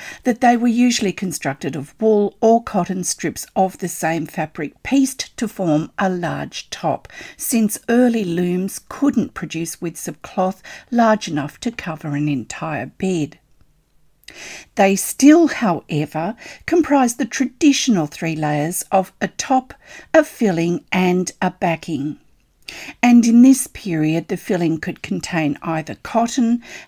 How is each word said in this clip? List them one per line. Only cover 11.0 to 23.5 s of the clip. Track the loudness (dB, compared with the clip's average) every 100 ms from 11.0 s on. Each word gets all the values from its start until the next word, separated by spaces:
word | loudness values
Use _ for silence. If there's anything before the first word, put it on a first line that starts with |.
| 4 2 0
enough | -4 -6 -6
to | -8
cover | -6 -8 -8 -6 -2
an | -2
entire | -2 -6 -8 -8 -6 -8
bed. | -4 -2 0 -2 -8 _ _ _ _ _ _ _ _ -20 -20 -18 -18 -6
They | 2 2 2
still, | -4 4 6 8 6
however, | 2 -2 -2 -4 -4 -4 -4 -6 -8 -16 -16 0
comprise | 0 4 4 2 0
the | -4
traditional | -2 -4 2 4 4 2 2 0
three | -4 -6 -2
layers | -2 0 -2 -4 0
of | 0 0 -4
a | -6
top, | -6 -2 -2 -2 -12 -20 -20 0
a | 2
filling, | 2 0 0 0 0 -2 -2
and | 0 2 0 -2 -4
a | -6
backing. | -2 -4 -4 -4 -6 -6 -8 _ _ _ _ -20 -18 -18 0
And | 6 6 8
in | 8
this | 8